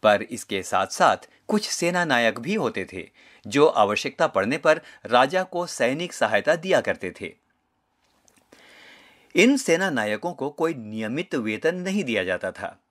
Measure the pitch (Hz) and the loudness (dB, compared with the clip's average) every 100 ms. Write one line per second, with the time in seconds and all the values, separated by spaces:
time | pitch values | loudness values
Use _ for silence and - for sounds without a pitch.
0 | 107 104 107 117 - 98 92 95 98 - | 4 4 0 -12 -6 -6 -2 -2 -2 2
1 | 165 95 - _ - 214 - - 170 180 | 2 2 -4 _ -4 -4 -2 -4 -2 0
2 | 170 123 117 110 120 214 131 - 92 95 | 0 2 2 0 -6 -4 -4 -4 -10 -12
3 | 78 _ - _ 107 135 151 - 104 104 | -14 _ -20 _ -4 4 4 6 2 2
4 | - - 160 - 101 151 160 160 - - | -4 -2 0 0 0 0 2 2 -2 -20
5 | - 120 135 185 185 175 175 - 123 139 | 2 4 4 2 -2 -6 -8 -2 -2 -2
6 | 175 - 110 107 120 165 185 156 110 92 | -8 -2 0 2 2 -2 2 0 0 -4
7 | 92 85 90 - _ _ _ _ _ _ | -8 -10 -14 -16 _ _ _ _ _ _
8 | _ _ _ _ _ - - - - - | _ _ _ _ _ -20 -20 -20 -20 -20
9 | - _ _ 160 226 277 - 165 190 131 | -20 _ _ 4 4 4 2 2 2 0
10 | 107 107 175 170 135 143 160 151 107 110 | -2 -2 -6 -6 -8 -2 -4 -4 -10 -8
11 | 107 135 175 151 110 107 156 180 180 196 | -6 -6 -4 -4 -4 -2 -2 -2 -4 -4
12 | 143 110 92 90 95 - 87 - _ | -2 -2 -2 -4 -4 -8 -12 -12 _